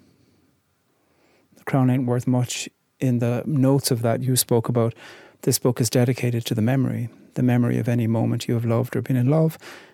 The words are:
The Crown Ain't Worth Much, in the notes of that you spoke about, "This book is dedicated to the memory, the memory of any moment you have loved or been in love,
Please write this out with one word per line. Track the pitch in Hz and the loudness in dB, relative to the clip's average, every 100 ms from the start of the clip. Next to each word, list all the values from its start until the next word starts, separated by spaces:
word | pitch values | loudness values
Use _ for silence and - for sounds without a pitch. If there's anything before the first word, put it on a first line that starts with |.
| _ _ _ _ _ _ _ _ _ _ _ _ _ _ _ _ | _ _ _ _ _ _ _ _ _ _ _ _ _ _ _ _
The | |
Crown | - 139 127 | -2 0 2
Ain't | 127 123 | 2 0
Worth | 123 127 | -2 0
Much, | 123 127 - - _ _ _ | 0 0 -6 -10 _ _ _
in | 131 120 | -2 0
the | 120 120 - | 0 -2 -2
notes | 147 131 139 - | 2 4 2 2
of | 120 | 0
that | 117 113 | 0 0
you | 127 127 | 0 -2
spoke | - 120 113 | 2 0 2
about, | 120 113 - - - - _ | 0 0 -2 -20 -20 -20 _
"This | - 127 | -2 0
book | 131 120 | 0 0
is | 117 | 0
dedicated | 127 123 127 120 120 - | 2 2 0 -2 -2 -2
to | 113 | 0
the | |
memory, | 110 135 123 110 117 - - | 2 2 0 -2 -8 -12 -10
the | - | -2
memory | 123 123 120 123 | 2 2 2 0
of | 117 | 0
any | 120 113 | 0 0
moment | 113 117 120 - | 0 0 -2 -2
you | |
have | 117 117 | -2 0
loved | 117 123 117 | 0 0 -4
or | |
been | 117 131 | -2 0
in | 123 | 2
love, | 156 160 - - - - | 2 2 -2 -18 -20 -20